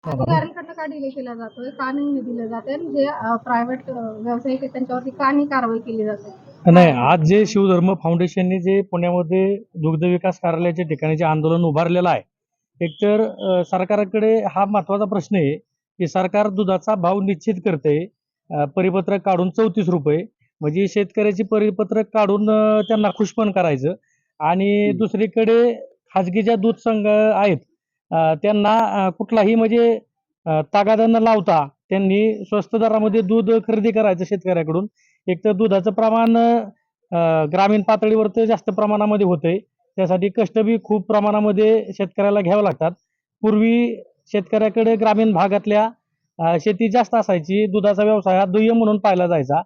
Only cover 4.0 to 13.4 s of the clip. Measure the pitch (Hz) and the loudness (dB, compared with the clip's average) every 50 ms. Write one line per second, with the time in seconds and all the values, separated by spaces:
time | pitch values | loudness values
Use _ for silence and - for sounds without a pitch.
4 | 226 220 220 214 220 240 240 240 - 269 262 262 277 262 - 254 254 254 247 254 | -10 -10 -10 -8 -6 -6 -6 -4 -4 -4 -4 -4 -6 -10 -8 -8 -6 -6 -6 -6
5 | 247 262 254 - 277 269 285 285 294 294 277 262 247 226 226 226 233 240 226 220 | -8 -10 -6 -2 -2 0 0 0 0 0 -2 -2 -2 -2 -4 -4 -6 -8 -6 -6
6 | 214 214 208 202 202 - - - - - - - - 175 170 180 180 160 135 123 | -4 -6 -6 -8 -12 -20 -20 -20 -20 -20 -20 2 4 6 8 8 8 6 4 2
7 | 120 139 175 175 156 160 196 214 214 214 220 202 196 190 185 175 170 190 190 - | 2 2 2 4 4 4 4 4 2 2 2 2 2 4 2 2 2 0 -2 -2
8 | - 165 170 170 180 170 - 190 185 180 185 190 170 190 190 202 196 196 180 170 | -2 -2 0 0 -2 -2 -2 -2 -2 0 -2 -2 0 0 0 0 0 -2 -4 -2
9 | 175 175 175 180 175 160 180 190 190 196 202 196 226 _ _ 175 151 160 160 151 | -2 0 0 -2 -2 0 0 0 0 0 -2 -4 -8 _ _ -4 -2 -2 0 0
10 | 170 180 175 175 - 185 170 - - 170 165 160 175 175 165 175 180 151 156 143 | 0 0 0 0 -2 -4 -4 -2 -4 -2 -2 0 -2 -2 -2 -4 -4 -4 -4 -4
11 | 156 156 160 156 170 156 156 156 151 160 165 170 175 160 147 156 170 170 175 180 | -2 -2 0 0 0 0 0 0 0 0 0 2 0 0 0 0 0 0 0 0
12 | 180 175 151 110 - _ _ _ _ _ _ _ _ _ _ _ 170 165 147 - | 0 0 -2 -2 -4 _ _ _ _ _ _ _ _ _ _ _ -8 -8 -4 -2
13 | 208 208 208 214 220 220 - - | 0 0 2 2 0 -2 -4 -6